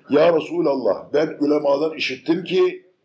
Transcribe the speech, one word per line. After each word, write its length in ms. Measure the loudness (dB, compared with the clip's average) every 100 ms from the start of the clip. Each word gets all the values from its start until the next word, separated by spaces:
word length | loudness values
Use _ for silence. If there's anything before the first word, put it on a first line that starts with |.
| 0
"Ya 260 | 2 4 2
Resulallah, 760 | 0 -2 -2 0 0 -2 -2
ben 220 | -2 -2 -2
ulemadan 540 | 0 0 0 0 -2
işittim 500 | -4 -8 -6 -2 -2
ki, 420 | 0 0 0 -2 _ _